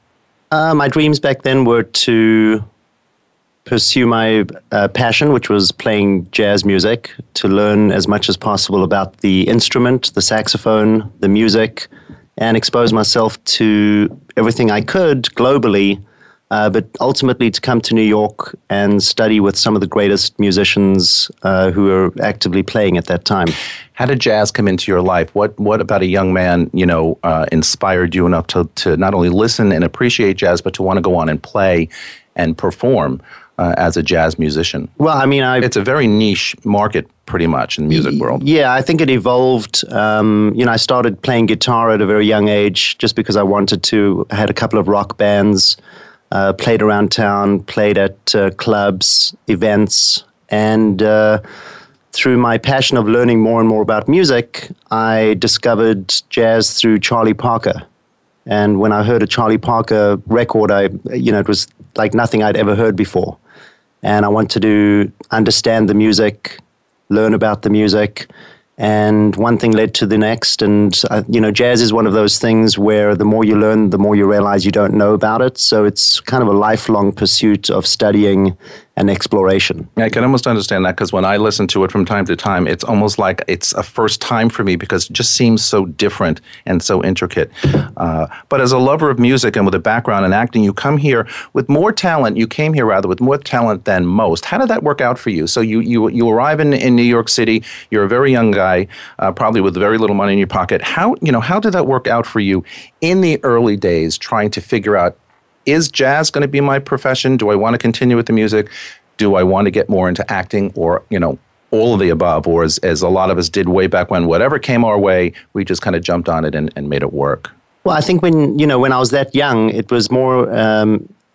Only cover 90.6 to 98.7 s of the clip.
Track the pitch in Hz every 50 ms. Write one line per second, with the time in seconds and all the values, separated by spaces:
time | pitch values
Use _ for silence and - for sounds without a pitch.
90.6 | 107 98 95 - - 139 151 147 143 147 127 117 113 - - - - - - -
91.6 | - - 139 151 180 214 220 - - 180 165 151 131 107 104 113 117 113 - -
92.6 | 151 156 156 143 120 110 101 95 98 90 92 92 123 131 139 143 - - - 123
93.6 | 117 113 104 92 - - 98 90 90 87 92 107 110 90 82 80 - - 170 214
94.6 | 269 226 - - - 147 143 - 135 120 127 - - 123 98 82 76 - - 120
95.6 | 113 113 107 113 113 117 120 113 107 107 - 117 117 117 110 117 127 147 156 151
96.6 | 160 147 139 - - 127 123 120 120 120 120 117 113 - - - 117 110 110 110
97.6 | 110 - - - - - 113 107 101 98 117 123 143 139 131 120 113 110 98 98
98.6 | 92 92